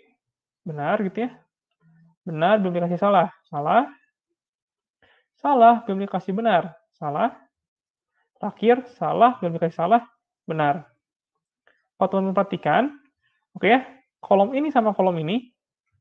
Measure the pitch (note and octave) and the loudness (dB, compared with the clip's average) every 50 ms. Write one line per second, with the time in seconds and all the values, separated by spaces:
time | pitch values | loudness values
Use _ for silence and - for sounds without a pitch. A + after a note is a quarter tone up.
0 | - _ _ _ _ _ _ _ _ _ _ _ _ F#3 D3+ D3 C#3+ D#3 G3 G#3+ | -16 _ _ _ _ _ _ _ _ _ _ _ _ -14 -10 -6 -4 -4 -2 -2
1 | G#3 F#3 F#3 G#3+ A#3 B3+ B3 - _ _ _ _ _ _ _ _ _ _ _ _ | -4 -6 -6 -6 -8 -8 -10 -16 _ _ _ _ _ _ _ _ _ _ _ _
2 | _ _ _ _ _ F3+ D#3+ D#3 E3 F#3 G#3+ G#3+ F#3+ F#3 F3 F3 F3 F3 F3 E3+ | _ _ _ _ _ -12 -4 -2 0 2 2 0 0 -2 -2 -2 -2 -4 -2 -2
3 | G3+ G3+ G3+ F3+ - G3 - _ _ _ D#3+ D3 D3 D#3 F#3 A3+ C#4 D4 - _ | 0 2 2 2 2 0 -4 _ _ _ -10 -6 -2 0 2 0 0 0 -8 _
4 | _ _ _ _ _ _ _ _ _ _ _ _ _ _ _ _ _ _ _ _ | _ _ _ _ _ _ _ _ _ _ _ _ _ _ _ _ _ _ _ _
5 | _ _ _ _ _ _ _ _ - C#4+ C#4+ B3 A3+ A#3 A#3+ A3+ A#3 - F#3+ F#3+ | _ _ _ _ _ _ _ _ -2 0 4 6 8 8 6 4 0 -6 -6 -6
6 | G3+ G3 - F3+ - - F#3 G#3+ A3+ A3+ G3 E3 D#3+ F3 - _ _ _ _ _ | -6 -6 -8 -8 -6 -6 -6 -2 0 0 0 0 -2 -4 -10 _ _ _ _ _
7 | E3 D3 C#3+ D#3 G#3 B3 - - _ _ _ _ _ _ _ _ _ _ _ _ | -10 -6 -4 -2 -4 -4 -4 -10 _ _ _ _ _ _ _ _ _ _ _ _
8 | _ _ _ _ _ _ _ _ - G#3 - - G3+ A3+ A#3+ C4 B3+ - - _ | _ _ _ _ _ _ _ _ -12 -12 -8 0 2 2 2 2 -2 -8 -10 _
9 | F3 D3+ D#3 F3 A3+ B3 B3 - F#3 F3 E3 E3 F3 E3 - - E3 F3+ A3+ A#3+ | -6 -4 2 4 4 4 4 0 -6 -6 -4 -4 -4 -4 -4 -4 0 2 2 0
10 | A#3+ - _ _ _ _ _ _ _ - D#3+ D#3 D3+ C#3+ C#3+ D#3 C#3+ _ _ _ | 0 -6 _ _ _ _ _ _ _ -8 -4 -2 0 0 -2 -4 -8 _ _ _
11 | _ _ _ _ _ _ _ _ _ _ _ _ _ _ _ _ _ _ _ - | _ _ _ _ _ _ _ _ _ _ _ _ _ _ _ _ _ _ _ -4
12 | F#3+ F#3 - G3 F#3+ F#3+ F#3 G3+ G3 G3 - E3+ - D3+ D3+ G3+ B3 D4 C#4+ - | -4 -2 0 -2 -2 0 0 -2 -2 -2 -6 -4 0 2 2 2 2 0 -4 -12
13 | _ _ _ _ _ _ _ _ _ _ - F3+ F#3 F#3+ A#3+ C4 - - - _ | _ _ _ _ _ _ _ _ _ _ -8 -2 2 2 2 2 0 -6 -16 _
14 | _ _ _ _ - - G3+ G3 G3+ A3+ C4+ C4+ D4+ D#4+ - B3 A3 G#3+ G3 - | _ _ _ _ -2 0 2 2 2 0 0 -4 -4 -2 0 0 0 0 0 0
15 | F#3+ F#3 F3 E3 D#3 D#3 G3+ B3+ - - _ _ _ _ _ _ _ _ _ _ | 0 0 0 -2 -4 -4 -4 -6 -6 -10 _ _ _ _ _ _ _ _ _ _